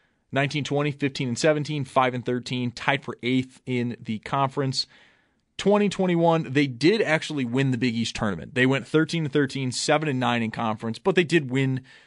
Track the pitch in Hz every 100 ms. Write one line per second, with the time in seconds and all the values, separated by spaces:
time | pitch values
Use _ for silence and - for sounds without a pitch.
0 | _ _ - 131 139 147 131 143 147 139
1 | 139 135 131 117 160 151 143 151 131 131
2 | 127 123 117 123 - 127 123 - - 139
3 | - - 120 131 127 - - 123 120 -
4 | 113 107 - 139 135 147 135 131 - _
5 | _ _ _ _ _ - 196 208 208 -
6 | 185 170 170 165 139 135 143 120 151 220
7 | 147 156 - 147 120 127 139 120 127 117
8 | 110 - 110 85 65 123 131 135 - 156
9 | 160 170 151 147 135 139 127 117 - 151
10 | 156 131 123 120 113 120 113 110 113 113
11 | 196 190 151 165 131 131 135 131 - -